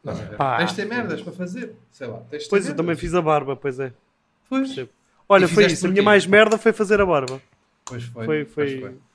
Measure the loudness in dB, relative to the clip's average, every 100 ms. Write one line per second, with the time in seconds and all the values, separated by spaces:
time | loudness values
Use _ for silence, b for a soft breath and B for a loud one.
0 | -10 -10 -12 -6 -2 0 -2 -4 -6 -6
1 | -6 -8 -10 -12 -12 -10 -14 -16 _ _
2 | -14 -14 -14 -14 -2 -2 -2 -4 -2 -2
3 | -2 0 2 0 0 -6 -6 -6 -10 -12
4 | _ _ _ _ _ -4 -4 -8 -12 _
5 | _ _ _ 4 6 6 4 4 0 2
6 | 6 4 6 6 6 4 2 0 0 2
7 | 2 0 -2 -8 _ _ _ _ -14 -12
8 | -12 -8 -4 -4 -4 -4 -4 -4 -12 -16
9 | _